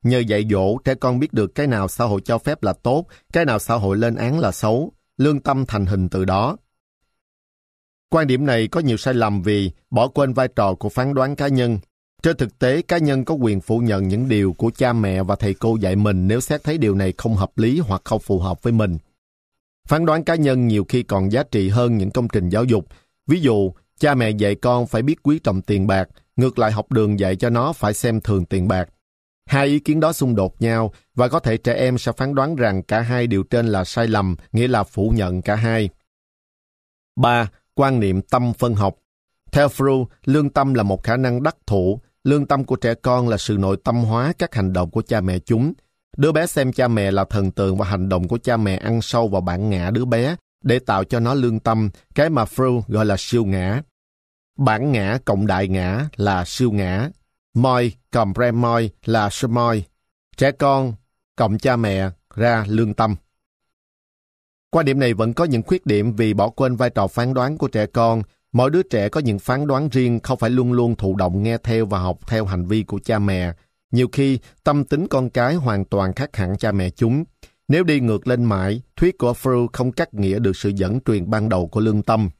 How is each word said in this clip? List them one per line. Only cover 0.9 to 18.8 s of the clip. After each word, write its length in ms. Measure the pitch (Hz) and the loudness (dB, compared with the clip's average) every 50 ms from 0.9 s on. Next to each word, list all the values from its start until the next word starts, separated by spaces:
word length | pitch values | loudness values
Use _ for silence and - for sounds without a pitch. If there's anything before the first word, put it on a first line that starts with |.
| 131 | -2
con 240 | - - 127 123 123 | 0 -2 -2 0 0
biết 140 | 143 - | -2 -2
được 220 | - 117 104 92 _ | 0 -2 -2 -2 _
cái 120 | - 147 | -2 -2
nào 220 | 147 120 104 98 92 | 0 0 0 -2 -4
xã 160 | - - 117 | -2 -2 -2
hội 160 | 117 104 98 - | 0 0 -2 -2
cho 140 | - 117 117 | -2 -4 -2
phép 240 | - 143 151 - | -2 -4 -4 -2
là 100 | - 101 | -2 -4
tốt, 340 | 92 - _ 120 127 151 175 - - - _ _ | -4 -2 _ 0 0 0 -2 -6 -18 -20 _ _
cái 120 | - 165 170 | -2 0 0
nào 140 | 143 117 107 | 0 -2 -2
xã 160 | - - 117 | -2 -2 -2
hội 220 | 120 98 98 98 | 0 0 0 0
lên 200 | 104 117 117 117 | 0 0 0 -2
án 220 | - 110 120 143 165 | -2 -2 -2 -2 0
là 140 | 156 101 | -2 -2
xấu. 400 | 90 - - 107 113 123 156 - _ _ _ _ _ - | -2 -2 -2 0 0 0 -2 -4 _ _ _ _ _ 0
Lương 220 | 131 147 151 139 | 0 2 2 0
tâm 260 | - - 139 135 131 | 0 -2 -2 0 -2
thành 200 | - - 104 98 | -2 -2 -2 -2
hình 220 | 90 101 95 92 90 | 0 0 0 -2 -2
từ 160 | - 95 95 | 0 -2 0
đó. 320 | 95 92 98 110 135 185 - _ _ _ _ _ _ _ _ _ _ _ _ _ _ _ _ _ _ _ _ _ _ _ _ _ _ _ _ _ _ | 0 0 0 0 -2 -4 -6 _ _ _ _ _ _ _ _ _ _ _ _ _ _ _ _ _ _ _ _ _ _ _ _ _ _ _ _ _ _
Quan 140 | - 160 156 | 0 0 2
điểm 200 | 135 127 127 143 | 2 0 0 2
này 220 | 143 123 113 110 104 | 0 0 0 0 0
có 120 | - 170 | -2 -2
nhiều 160 | 165 139 113 | 0 0 -2
sai 180 | 104 - 135 131 | 0 -2 -2 0
lầm 280 | 120 113 107 101 101 | 0 0 0 0 -2
vì 280 | 87 104 104 101 98 92 - _ _ _ | 0 0 0 0 0 -2 -4 _ _ _
bỏ 180 | - 107 117 135 | 0 0 0 2
quên 240 | - 147 139 131 | 2 0 0 0
vai 160 | 123 135 131 - | 0 -2 -2 -2
trò 260 | _ - 107 98 92 | _ 0 0 0 0
của 140 | - - 104 | -2 -6 -6
phán 260 | - - 127 139 143 | -2 -2 -2 0 0
đoán 220 | 131 131 135 143 | 0 0 -2 -2
cá 120 | - 143 143 | -4 -2 0
nhân. 300 | 139 131 123 120 113 101 - _ _ _ _ _ _ _ | 2 2 2 2 0 -2 -6 _ _ _ _ _ _ _
Trên 140 | - 160 170 | 0 0 0
thực 220 | - 131 104 _ _ | 0 -2 -4 _ _
tế, 240 | 135 127 135 165 | 0 0 2 0
cá 160 | 175 - 175 170 | 0 0 0 0
nhân 260 | 156 147 135 131 123 | 2 2 0 0 -2
có 100 | - 165 | -2 -2
quyền 260 | 147 123 113 104 95 | 0 2 0 0 0
phủ 180 | - - 110 117 | -2 -2 -2 0
nhận 300 | 120 117 104 95 98 92 | 2 0 0 0 0 0
những 200 | 95 107 127 135 | 0 0 0 0
điều 240 | 113 104 98 95 | 2 2 2 0
của 180 | 85 - 110 117 - | 0 0 -2 -4 0
cha 160 | - 135 123 | 0 0 0
mẹ 300 | 120 117 107 98 95 95 | 2 0 0 0 0 -2
và 140 | 95 90 101 | 0 -2 -2
thầy 180 | - - 101 95 | -2 -2 -4 -2
cô 220 | - - 113 113 | -2 0 0 0
dạy 200 | 110 104 92 92 | 0 0 0 0
mình 320 | 101 104 104 98 92 90 95 | 2 2 2 2 2 2 2
nếu 120 | 107 123 | 0 0
xét 240 | - - 151 147 - | 0 -2 -4 -2 -2
thấy 140 | 151 151 165 | -2 -2 0
điều 160 | 135 107 98 | 2 2 2
này 200 | 98 98 95 90 | 2 0 -2 -2
không 180 | - - 113 113 | -2 -4 -2 0
hợp 240 | 95 98 - _ - | 0 -2 -2 _ 0
lý 200 | 110 117 131 165 | 0 2 2 0
hoặc 240 | 165 107 98 92 _ | 0 -2 -4 -4 _
không 160 | - 110 107 | -4 -4 -4
phù 180 | - - 101 92 | -2 -2 -2 0
hợp 240 | 87 95 90 - | 0 -2 -6 -4
với 100 | - 117 | -2 0
mình. 260 | 117 113 | 0 2